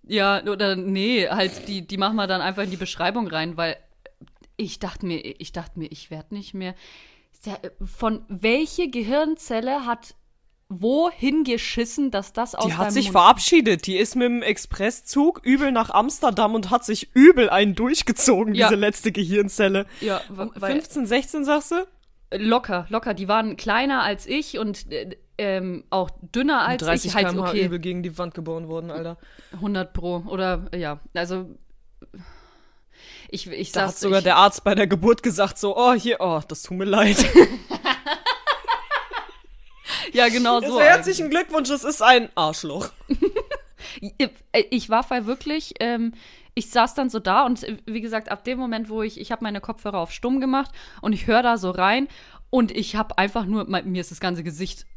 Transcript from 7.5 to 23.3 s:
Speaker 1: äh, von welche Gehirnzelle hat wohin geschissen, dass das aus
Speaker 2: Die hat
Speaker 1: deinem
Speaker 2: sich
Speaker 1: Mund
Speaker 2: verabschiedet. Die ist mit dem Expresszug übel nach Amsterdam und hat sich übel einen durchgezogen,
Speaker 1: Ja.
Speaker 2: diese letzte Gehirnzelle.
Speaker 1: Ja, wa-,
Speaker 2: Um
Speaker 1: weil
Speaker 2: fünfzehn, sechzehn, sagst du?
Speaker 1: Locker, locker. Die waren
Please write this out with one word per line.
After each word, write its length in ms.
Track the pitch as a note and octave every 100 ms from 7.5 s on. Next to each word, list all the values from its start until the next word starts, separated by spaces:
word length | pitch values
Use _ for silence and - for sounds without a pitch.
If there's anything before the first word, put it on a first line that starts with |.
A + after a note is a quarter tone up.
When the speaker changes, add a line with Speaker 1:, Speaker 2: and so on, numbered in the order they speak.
| G3
Speaker 1:
äh, 80 | F#3 - -
von 400 | - A3+ A3 -
welche 600 | F#3+ A3 B3+ D#4 - E4+
Gehirnzelle 960 | B3 G#3+ C#4 D#4 D#4 - A3+ B3 C#4 A#3+
hat 300 | A#3 - - _ _ _ _ _
wohin 760 | F3+ A3 C#4+ E4+ E4+ C4 D4+
geschissen, 680 | B3+ A#3 - A#3+ A#3 - C4+
dass 220 | G3 G3
das 220 | - B3 -
aus 100 | A3
Speaker 2:
Die 80 |
hat 140 | E3 G#3
Speaker 1:
deinem 60 |
Speaker 2:
sich 120 | G#3 G3+
Speaker 1:
Mund 60 |
Speaker 2:
verabschiedet. 760 | F#3 F3+ - - E4 A3+ F3 -
Die 100 | F#3+
ist 180 | - B3+
mit 100 | A#3+
dem 160 | A#3+
Expresszug 1000 | - G#3 - - G3+ - - C#4 D4+ -
übel 280 | B3 C4 C#4
nach 180 | A#3+ A3+
Amsterdam 640 | - B3+ - C4+ G3 G#3+ A3+
und 140 | F#3
hat 120 | A#3+
sich 260 | - A3 -
übel 360 | B3+ D4+ D#4 A3+
einen 260 | F#3+ G#3 F3+
durchgezogen, 760 | B3 D#4+ - - - G3 G#3+ G#3+
Speaker 1:
Ja. 120 | A3
Speaker 2:
diese 120 | G3+
letzte 320 | G#3 - A3+
Gehirnzelle. 720 | G3 E3+ G3+ G3+ - G3 G3 G3 -
Speaker 1:
Ja, 200 | A3 F#3+ -
wa-, 140 | G3
Speaker 2:
Um 80 | G#3+ G#3
Speaker 1:
weil 180 | G3
Speaker 2:
fünfzehn, 320 | C#4+ - D4 A3
sechzehn, 400 | A#3+ C4 D#4 C#4
sagst 260 | D4 -
du? 160 | E4+ F#4+ _ _ _ -
Speaker 1:
Locker, 520 | G3 G#3+ A#3 A#3+ F3+ E3
locker. 240 | A3 A#3
Die 140 | F#3+
waren 300 | G3